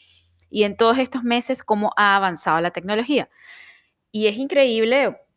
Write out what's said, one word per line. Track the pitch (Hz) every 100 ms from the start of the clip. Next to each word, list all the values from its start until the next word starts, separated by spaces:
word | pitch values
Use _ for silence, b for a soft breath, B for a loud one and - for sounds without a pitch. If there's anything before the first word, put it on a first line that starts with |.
| b b b b _
Y | 214
en | 208 196
todos | 226 254
estos | 254 254
meses, | 240 240 - 262
cómo | - 208 214 -
ha | 202 196
avanzado | 190 165 175 160
la | 175
tecnología. | 175 180 214 240 269 - B B B B B B _ _
Y | 214 214
es | 214
increíble, | 277 285 262 220 220 262 226 - _